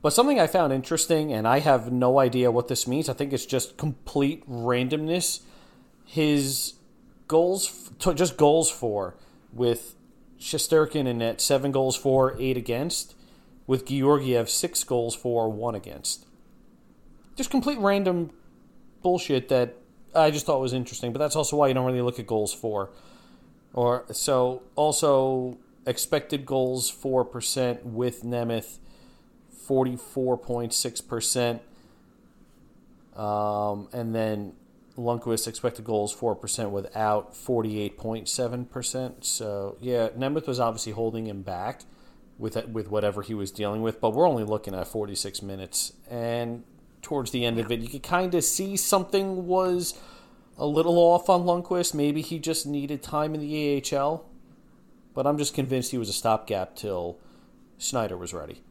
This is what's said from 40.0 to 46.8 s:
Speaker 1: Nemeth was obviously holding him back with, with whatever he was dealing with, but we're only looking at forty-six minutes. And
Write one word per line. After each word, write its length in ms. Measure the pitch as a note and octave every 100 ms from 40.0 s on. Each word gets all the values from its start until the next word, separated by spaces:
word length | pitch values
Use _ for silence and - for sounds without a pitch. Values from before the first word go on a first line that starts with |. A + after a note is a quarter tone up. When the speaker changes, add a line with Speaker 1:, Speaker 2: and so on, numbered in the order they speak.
| A2+
Speaker 1:
Nemeth 360 | A#2+ C3 D3+ D3+
was 140 | B2
obviously 320 | A#2 A2 -
holding 340 | G#2 A2+ A2+ A2
him 160 | G2+
back 400 | F#2+ F2+ G2+ B2 - - - - - -
with, 300 | A2 A2 A2
with 200 | A2+ G2
whatever 340 | G#2+ G#2 G2+
he 120 | G2
was 160 | A2 G2
dealing 320 | - G#2 G#2+
with, 180 | A2+ G#2+
but 100 | A2+
we're 180 | A2 F3
only 160 | C3
looking 300 | G#2+ G#2+ -
at 120 | F#2+ F2+
forty-six 560 | A2+ G2+ G2 G2+ F#2+
minutes. 520 | G2 G2 F#2+ - - - -
And 540 | A#2+ A#2 A#2 A#2+ A#2 - -